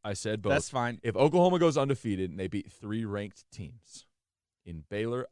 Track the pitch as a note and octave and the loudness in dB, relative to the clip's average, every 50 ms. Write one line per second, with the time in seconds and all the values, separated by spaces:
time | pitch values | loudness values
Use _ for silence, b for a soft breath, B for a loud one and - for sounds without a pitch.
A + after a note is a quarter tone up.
0 | - G#2+ G2+ - - A2 G#2+ A2 G2 G#2 G2 D3 - - C#3 B2+ A#2+ A#2+ A#2+ G2+ | -8 -8 -6 -4 -4 -4 -4 -2 0 2 2 2 0 -2 -2 -2 -2 -2 -4 -4
1 | - A#2 G2+ - C3+ D#3 D3+ F3+ F3 F3+ F3+ F3 E3+ E3 C#3 D3 C#3 C#3 C#3 B2 | -4 -4 2 4 4 4 6 6 6 6 6 6 4 4 4 4 2 2 0 0
2 | - A2+ G2+ F#2 F#2+ F2+ D2+ F#2+ F#2+ F#2 F#2 G2+ - - - _ - G#2 G#2+ A2+ | 0 -2 0 0 -2 -4 -4 -4 -6 -4 -4 -4 -6 -8 -12 _ -8 -6 -4 -4
3 | A2+ G#2 G2+ G2+ G2+ G#2 - - - _ - - F#2+ D2 A#2+ A#2 _ _ - - | -4 -4 -4 -6 -6 -8 -12 -18 -20 _ -14 -14 -14 -14 -14 -18 _ _ -20 -20
4 | - _ _ _ _ _ _ _ _ _ _ _ _ F2 E2+ D#2+ D2+ - G#2 G2+ | -20 _ _ _ _ _ _ _ _ _ _ _ _ -12 -12 -12 -10 -6 -4 -4
5 | A2 A#2+ A#2+ B2 B2+ - | -2 -2 -2 -4 -6 -6